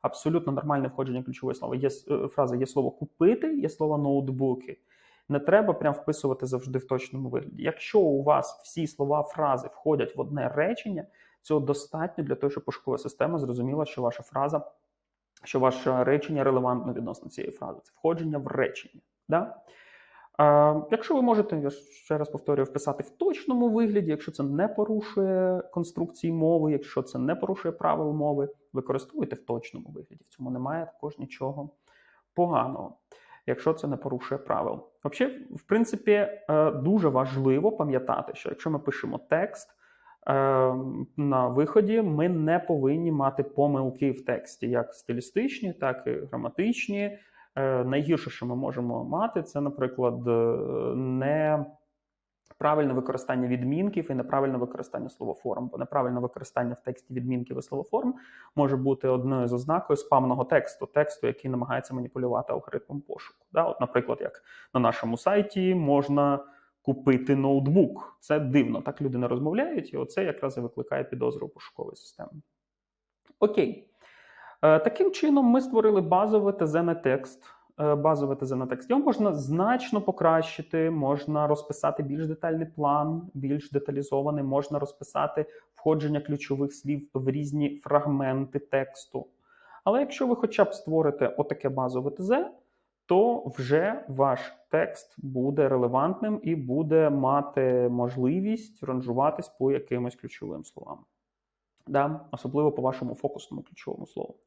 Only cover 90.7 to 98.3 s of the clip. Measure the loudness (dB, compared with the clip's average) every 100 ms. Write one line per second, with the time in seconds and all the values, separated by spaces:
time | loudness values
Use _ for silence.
90.7 | 2 -2 2 2 2 -2 0 -2 -2 -4
91.7 | -2 -2 -2 -4 -6 0 0 0 -10 _
92.7 | _ _ _ _ 4 4 2 -4 -8 2
93.7 | 2 2 -2 -8 2 2 2 -4 -16 _
94.7 | 0 0 -4 -18 -14 -6 -2 0 4 4
95.7 | 4 2 2 0 0 -2 -2 -2 -4 -2
96.7 | -2 2 4 4 4 2 2 0 0 2
97.7 | 4 2 2 -2 0 0